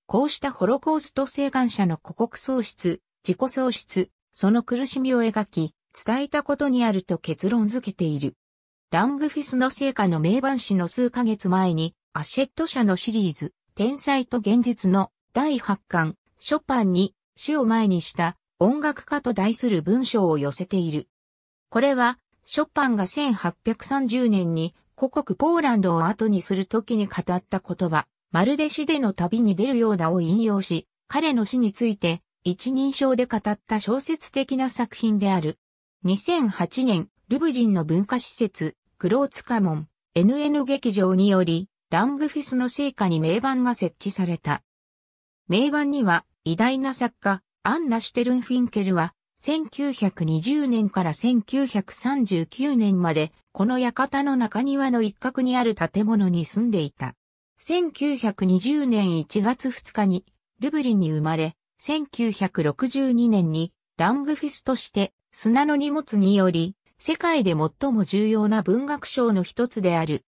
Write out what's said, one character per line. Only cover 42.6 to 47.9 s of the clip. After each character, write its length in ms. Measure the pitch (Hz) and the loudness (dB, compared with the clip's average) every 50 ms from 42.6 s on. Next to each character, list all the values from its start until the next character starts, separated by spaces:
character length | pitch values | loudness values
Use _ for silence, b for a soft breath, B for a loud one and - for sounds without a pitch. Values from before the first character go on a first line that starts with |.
| 247 247 | -2 -2
生 240 | - - 285 277 - | -2 -4 -4 -4 -2
家 140 | - 208 | -2 -2
に 120 | 180 165 156 | 0 0 0
銘 180 | 160 160 180 | 0 0 0
板 200 | 233 233 269 262 | 0 0 -2 0
が 180 | 254 247 247 233 | 0 0 0 0
設 200 | - 190 165 - - | -2 -4 -4 -4 -6
置 120 | - 196 | -8 -6
さ 140 | - - 185 | -4 -2 -2
れ 120 | 170 170 | -2 -2
た。 260 | - - 156 139 - _ _ _ _ _ _ _ _ _ _ _ _ _ _ _ _ _ | -4 -4 -4 -4 -4 _ _ _ _ _ _ _ _ _ _ _ _ _ _ _ _ _
銘 200 | - 175 214 269 | 0 2 2 2
板 180 | 294 285 294 294 | 2 2 0 0
に 180 | 285 285 285 233 | 0 0 0 2
は、 220 | 185 170 170 - _ _ _ - | 2 2 2 0 _ _ _ -6
偉 120 | 160 165 | -4 0
大 240 | 180 226 254 262 262 | 2 2 2 0 0
な 140 | 269 269 254 | -2 -4 -4
作 220 | - 247 233 - _ | -2 -4 -4 -4 _
家、 220 | - 202 196 190 - _ _ _ - | -2 -2 -2 -2 -6 _ _ _ -4
ア 140 | 196 262 | -2 -2
ン 120 | 330 330 | -2 0
ナ・ 100 | 262 | -2